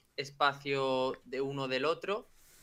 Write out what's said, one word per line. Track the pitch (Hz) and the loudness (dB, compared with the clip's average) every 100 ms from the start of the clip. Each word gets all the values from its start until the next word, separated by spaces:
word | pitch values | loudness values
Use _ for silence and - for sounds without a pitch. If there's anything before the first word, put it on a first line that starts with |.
| _ - | _ -10
espacio | 139 - 143 139 139 139 135 131 131 - 127 | -10 2 2 2 -2 0 2 2 0 -2 -6
de | 127 | -4
uno | 139 139 131 | -2 -2 0
del | 131 147 | 0 2
otro. | 165 175 214 - - - - | 0 -2 -4 -6 -20 -20 -20